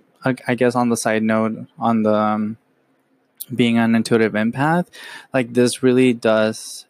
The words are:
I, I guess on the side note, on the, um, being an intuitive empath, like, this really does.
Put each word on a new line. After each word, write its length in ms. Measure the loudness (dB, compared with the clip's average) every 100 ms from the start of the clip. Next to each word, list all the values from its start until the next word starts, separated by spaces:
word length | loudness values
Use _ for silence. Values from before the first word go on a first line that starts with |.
| _ _
I, 120 | -4 -4 -4
I 80 | 0
guess 200 | 0 2
on 140 | 0
the 80 | 0
side 260 | -2 0
note, 440 | 0 0 -2 -6 -14 -6
on 260 | -2 0
the, 120 | 2 2
um, 420 | 0 -2 -4 -8 _ _ _ _ _ _ _ -20 -10
being 240 | -2 0 2
an 160 | 2
intuitive 400 | 0 2 2 2
empath, 540 | 0 -4 -2 0 0 -2 -10 -20 -20 -6
like, 200 | -4 -2
this 300 | 2 0 2
really 300 | 2 4 2
does. 720 | 2 0 2 0 -2 -12 -18